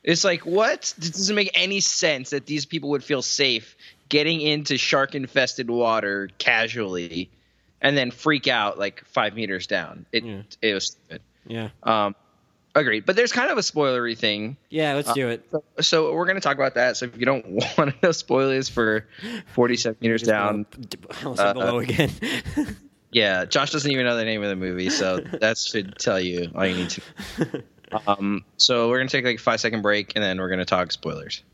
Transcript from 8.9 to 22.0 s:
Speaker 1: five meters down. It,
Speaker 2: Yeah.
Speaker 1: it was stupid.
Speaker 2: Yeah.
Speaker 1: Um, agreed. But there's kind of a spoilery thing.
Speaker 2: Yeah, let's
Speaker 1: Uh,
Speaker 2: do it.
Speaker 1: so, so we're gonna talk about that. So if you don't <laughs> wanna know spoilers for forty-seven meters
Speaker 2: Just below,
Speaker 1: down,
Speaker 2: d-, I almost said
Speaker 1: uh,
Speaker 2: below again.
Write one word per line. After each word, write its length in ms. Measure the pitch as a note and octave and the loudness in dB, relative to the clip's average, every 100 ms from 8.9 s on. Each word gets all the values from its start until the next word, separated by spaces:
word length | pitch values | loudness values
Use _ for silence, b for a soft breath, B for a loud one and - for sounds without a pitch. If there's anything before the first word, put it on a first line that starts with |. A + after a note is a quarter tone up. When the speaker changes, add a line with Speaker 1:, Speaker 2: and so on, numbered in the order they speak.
| - _ | -6 _
Speaker 1:
five 280 | - G#2+ | -2 0
meters 320 | G#2+ G#2+ F#2 - | -2 -4 -4 -2
down. 400 | G2 D#2+ D#2 - | -2 -2 -12 -4
It, 100 | A2+ | -4
Speaker 2:
Yeah. 180 | A2+ G2 G#2 - | -4 -12 -14 -2
Speaker 1:
it 120 | A2+ | 0
was 120 | G2 - | 0 -4
stupid. 300 | - _ - _ _ | -10 _ -18 _ _
Speaker 2:
Yeah. 260 | - A2+ A2 - | -10 -8 -8 -6
Speaker 1:
Um, 320 | B2 A2 G2+ G2+ _ _ _ _ _ D3+ | 0 2 2 -4 _ _ _ _ _ 0
agreed. 280 | C3 A2 | 2 0
But 120 | G#2 F#3+ | 2 2
there's 160 | A#3+ | 2
kind 180 | B3 C4+ | 2 0
of 80 | C#4 | 0
a 40 | |
spoilery 540 | - D3+ C#3 B2+ A#2+ A2+ | 0 0 2 2 -2 0
thing. 400 | A2 G#2 G#2+ C#3 _ | 0 0 -4 -10 _
Speaker 2:
Yeah, 240 | D#3 D3+ | -2 0
let's 140 | C#3+ C#3+ | 0 0
Speaker 1:
Uh, 60 | |
Speaker 2:
do 120 | B2+ B2 | 0 0
it. 160 | A#2 _ | -4 _
Speaker 1:
so, 140 | D3+ - - | -8 -6 -2
so 340 | - E3 D#3 | 2 2 2
we're 120 | D#3 F3 | 0 -2
gonna 140 | F#3+ | 0
talk 140 | D#3 | 0
about 200 | C#3 C3+ | 0 0
that. 220 | A#2+ B2 A2+ | 2 0 0
So 100 | B2 | -8
if 100 | A2+ | -2
you 80 | B2 | 0
don't 180 | C3+ | 0
<laughs> 340 | A2 G2 - - | -2 -4 0 2
wanna 160 | C#3+ - | 2 2
know 120 | F#3 | 0
spoilers 560 | D#3+ - C3 C3+ C3 C3 | 0 0 2 2 0 -2
for 400 | - A2 A2 - B G#3 A#3 - | 0 2 0 -4 B -10 -10 -4
forty-seven 420 | - A#2+ B2 A#2 A2 | 2 2 2 -2 -2
meters 200 | A2+ A2+ | 0 2
Speaker 2:
Just 100 | A#2 | 2
below, 80 | G#2+ G2+ | 2 2
Speaker 1:
down, 140 | G#2 G#2 - | -2 -6 -12
Speaker 2:
d-, 200 | A#2 - - | -14 -16 -14
I 120 | - | -10
almost 160 | D3 A#2 | -8 2
said 60 | G2+ | 2
Speaker 1:
uh, 40 | |
Speaker 2:
below 240 | A2+ C3 A#2+ | 2 0 0
again. 300 | B2 F3+ | 0 2